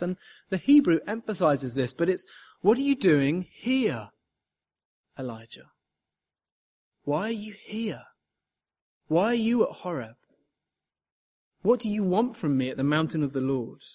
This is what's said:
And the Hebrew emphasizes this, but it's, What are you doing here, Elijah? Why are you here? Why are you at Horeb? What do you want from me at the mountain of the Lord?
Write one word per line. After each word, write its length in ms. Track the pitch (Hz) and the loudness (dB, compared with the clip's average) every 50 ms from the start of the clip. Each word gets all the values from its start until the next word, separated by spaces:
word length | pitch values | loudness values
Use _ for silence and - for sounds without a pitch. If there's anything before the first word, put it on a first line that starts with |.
And 140 | 175 175 185 - - - - - _ _ | -4 -6 -6 -6 -10 -20 -20 -20 _ _
the 60 | - | -6
Hebrew 440 | 185 - - 285 294 262 185 165 160 - | -6 2 6 6 6 6 6 2 0 0
emphasizes 680 | - 208 226 - - 214 156 180 156 143 131 139 127 117 | -4 -8 -6 -6 -8 -4 2 2 2 2 2 0 -4 -2
this, 180 | 135 131 120 | -2 -2 -2
but 160 | - - 165 175 | 0 -2 0 0
it's, 180 | 185 175 - - - - - - - _ | 0 -2 -4 -16 -20 -20 -20 -20 -20 _
What 180 | - 185 226 240 | 2 2 4 4
are 40 | |
you 120 | 277 277 277 | 4 0 0
doing 520 | - - 185 156 143 139 135 156 180 185 - | 2 4 4 4 4 4 2 0 -2 -6 -8
here, 600 | _ - - 233 262 262 262 202 135 117 107 107 _ _ _ _ _ _ _ _ _ _ _ _ _ _ _ _ _ _ _ _ _ - | _ -10 -4 -2 0 0 0 0 -2 -4 -8 -12 _ _ _ _ _ _ _ _ _ _ _ _ _ _ _ _ _ _ _ _ _ -10
Elijah? 520 | 135 127 117 113 113 - - - 131 _ _ _ _ _ _ _ _ _ _ _ _ _ _ _ _ _ _ _ _ _ _ _ _ _ _ _ _ | -8 -8 -8 -10 -14 -18 -20 -20 -20 _ _ _ _ _ _ _ _ _ _ _ _ _ _ _ _ _ _ _ _ _ _ _ _ _ _ _ _
Why 240 | - 143 160 196 220 | -4 -4 -2 -2 -4
are 40 | |
you 220 | 233 220 208 214 202 - - | -6 -8 -8 -12 -16 -18 -16
here? 380 | - 202 214 233 214 147 120 127 - _ _ _ _ _ _ _ _ _ _ _ _ _ _ _ _ _ _ _ _ | -12 -8 -6 -6 -6 -6 -8 -12 -20 _ _ _ _ _ _ _ _ _ _ _ _ _ _ _ _ _ _ _ _
Why 240 | 156 165 190 220 | 0 2 2 2
are 20 | 240 | 0
you 280 | 240 220 226 240 247 | 0 0 0 2 2
at 140 | 214 - - | 0 0 -2
Horeb? 400 | - - 185 175 143 117 110 123 _ _ _ _ _ _ _ _ _ _ _ _ _ _ _ _ _ _ _ _ _ _ _ _ _ _ _ _ _ | -8 -8 -6 -6 -6 -8 -10 -14 _ _ _ _ _ _ _ _ _ _ _ _ _ _ _ _ _ _ _ _ _ _ _ _ _ _ _ _ _
What 180 | _ 185 247 240 | _ 2 2 2
do 80 | - 220 | 2 -4
you 140 | 202 214 | -2 0
want 340 | 202 185 180 196 240 247 240 | 0 0 2 2 0 0 -2
from 200 | - - 156 143 | -4 -2 0 0
me 120 | 131 127 127 | 0 0 -2
at 60 | 131 | -2
the 80 | - - | -2 0
mountain 380 | 143 151 156 160 160 - 160 | 2 2 2 0 0 -2 -2
of 100 | 151 135 | -2 -2
the 80 | 131 135 | -2 -2
Lord? 400 | 131 131 139 131 117 - - - - - | -2 0 -2 -2 -4 -8 -12 -18 -20 -20